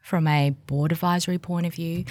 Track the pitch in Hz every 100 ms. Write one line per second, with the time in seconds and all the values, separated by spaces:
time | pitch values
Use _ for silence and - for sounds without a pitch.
0 | - 180 156 147 143 135 - 139 151 165
1 | 180 175 180 180 - 175 170 165 165 175
2 | -